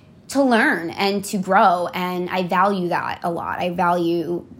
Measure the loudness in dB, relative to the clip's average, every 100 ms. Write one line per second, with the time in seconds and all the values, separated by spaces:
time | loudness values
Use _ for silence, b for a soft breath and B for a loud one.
0 | B B -4 0 4 4 2 0 -4 -2
1 | -2 -2 -2 -4 2 4 6 4 -2 -4
2 | -4 -4 -4 -2 0 2 2 2 -2 -2
3 | -4 -6 -6 -4 -6 -4 -4 0 0 2
4 | 0 -2 -2 -6 -8